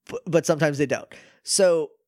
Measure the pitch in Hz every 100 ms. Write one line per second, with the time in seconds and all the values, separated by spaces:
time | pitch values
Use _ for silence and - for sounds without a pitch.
0 | - - - 165 147 156 156 143 143 123
1 | - - - _ - - 185 170 151 _